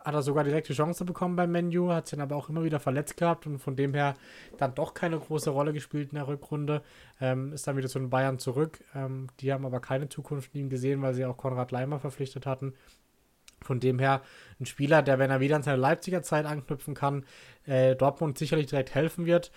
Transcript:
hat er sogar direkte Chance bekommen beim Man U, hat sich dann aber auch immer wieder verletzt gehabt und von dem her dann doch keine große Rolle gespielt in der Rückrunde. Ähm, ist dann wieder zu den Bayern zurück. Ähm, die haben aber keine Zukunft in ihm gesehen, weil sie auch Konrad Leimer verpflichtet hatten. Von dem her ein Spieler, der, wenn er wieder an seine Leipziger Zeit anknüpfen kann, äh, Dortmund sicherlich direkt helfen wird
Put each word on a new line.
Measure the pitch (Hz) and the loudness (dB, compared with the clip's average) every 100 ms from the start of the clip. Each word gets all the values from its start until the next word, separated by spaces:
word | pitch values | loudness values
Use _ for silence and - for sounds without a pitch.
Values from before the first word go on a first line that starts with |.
hat | - | -4
er | 147 | 0
sogar | 143 147 | 2 2
direkte | 143 156 151 | 2 0 0
Chance | 139 160 170 | 0 0 -2
bekommen | 180 - 180 | -6 -2 0
beim | 175 175 | 2 2
Man | 175 175 175 | 2 2 2
U, | 175 | 2
hat | 165 - | 0 -2
sich | 147 | -6
dann | |
aber | 143 147 | -4 -4
auch | - | -4
immer | 160 | -2
wieder | 160 151 | 0 0
verletzt | 139 135 147 - | 0 0 -2 0
gehabt | 170 165 151 | 0 0 -4
und | 139 | -6
von | - | -4
dem | 131 139 | -2 0
her | 143 143 135 - - - - | 2 0 -2 -12 -20 -20 -4
dann | 135 127 | -2 -2
doch | 151 | -6
keine | - 175 160 | -2 -2 -2
große | - 151 151 | -2 -2 0
Rolle | 139 151 | 0 0
gespielt | 151 - 147 139 | -2 -4 -6 -4
in | |
der | 147 139 | -6 -6
Rückrunde. | 143 - 151 147 147 - - - _ | -6 -6 -4 -2 -2 -6 -20 -20 _
Ähm, | 131 131 139 | -2 0 -4
ist | 151 - | -6 -4
dann | 135 | -2
wieder | 131 | -2
zu | 135 | -4
den | 127 | 0
Bayern | 131 135 127 | 2 2 0
zurück. | 131 127 156 - - | -2 0 -2 -4 -12
Ähm, | 139 135 131 131 - | -8 -6 -6 -10 -6
die | 135 | -2
haben | 135 135 | -2 -2
aber | 123 | -6
keine | - 135 143 | -2 -2 -2
Zukunft | - - 143 127 | -8 -8 -8 -6
in | 143 | -6
ihm | 139 | -4
gesehen, | 127 135 139 | -2 0 0
weil | 135 | 0
sie | 127 | 0
auch | 127 123 | -2 -4
Konrad | 135 127 123 | -4 -2 -2
Leimer | 127 135 147 | -2 -2 -4
verpflichtet | 143 - 135 131 139 | -6 -6 -8 -6 -6
hatten. | 131 135 - - _ _ _ _ _ - _ | -4 -6 -10 -20 _ _ _ _ _ -20 _
Von | - 123 | -4 2
dem | 127 127 | 2 4
her | 135 131 - - - - | 4 2 -2 -20 -20 -12
ein | 123 | -10
Spieler, | - 143 156 | -2 6 6
der, | 139 131 | 6 4
wenn | 135 | 4
er | 135 | 4
wieder | 135 | 4
an | 151 | 2
seine | 139 131 | 2 2
Leipziger | 135 165 - 180 | 4 2 0 -4
Zeit | - 151 151 | 0 0 0
anknüpfen | 151 - - - | -6 -6 -8 -8
kann, | 135 143 143 - - - - | -2 -2 -2 -6 -18 -20 -16
äh, | - 131 131 | 0 4 6
Dortmund | 127 139 139 160 131 | 6 2 2 -2 -2
sicherlich | 147 160 135 | 0 0 2
direkt | 143 131 | -2 0
helfen | - 160 - | 0 0 0
wird | 165 175 170 | 4 4 2